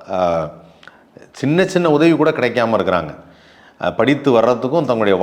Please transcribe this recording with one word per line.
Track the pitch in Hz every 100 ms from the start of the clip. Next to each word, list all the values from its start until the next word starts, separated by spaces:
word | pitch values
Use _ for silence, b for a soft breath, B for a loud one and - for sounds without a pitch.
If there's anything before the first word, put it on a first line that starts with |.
| -
ஆ, | 92 87 82 80 - B B B B B - -
சின்ன | - 135 170
சின்ன | 185 175 170
உதவி | 147 165 151
கூட | 156
கிடைக்காம | 135 123 120 113 107
இருக்கிறாங்க. | 90 90 78 - b b b b b -
ஆ, | 90
படித்து | - 117 143 143
வர்றதுக்கும் | 117 113 120 127 165
தங்களுடைய | 131 113 104 92